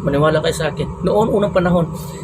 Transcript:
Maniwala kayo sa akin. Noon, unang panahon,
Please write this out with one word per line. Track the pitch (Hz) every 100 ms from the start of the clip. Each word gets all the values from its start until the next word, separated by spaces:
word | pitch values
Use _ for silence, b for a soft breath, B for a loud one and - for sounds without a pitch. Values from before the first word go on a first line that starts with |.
| 151
Maniwala | 143 156 156
kayo | -
sa | 156 156
akin. | 160 - -
Noon, | 180 208 220
unang | 202 202
panahon, | 190 175 175 160 B B B